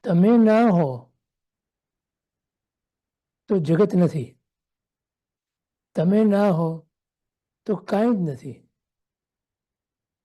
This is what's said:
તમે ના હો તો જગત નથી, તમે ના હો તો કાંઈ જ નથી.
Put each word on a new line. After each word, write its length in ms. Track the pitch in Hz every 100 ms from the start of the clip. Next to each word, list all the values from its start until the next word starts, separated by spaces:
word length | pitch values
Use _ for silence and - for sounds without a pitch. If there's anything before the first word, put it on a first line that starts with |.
તમે 340 | 220 170 202 240
ના 320 | 214 220 233
હો 420 | 175 143 123 - _ _ _ _ _ _ _ _ _ _ _ _ _ _ _ _ _ _ _ _ _ _ _ -
તો 100 | 196
જગત 380 | 151 165 208 185
નથી, 440 | 170 156 117 _ _ _ _ _ _ _ _ _ _ _ _ _ _ _ _ -
તમે 280 | 165 208
ના 260 | 220 202 202
હો 380 | 165 165 165 - _ _ _ _ _ _ _ -
તો 100 | 185
કાંઈ 320 | - 202 233
જ 240 | 214 165
નથી. 380 | 127 135 110 _ _ _ _ _ _ _ _ _ _ _ _ _ _ _ _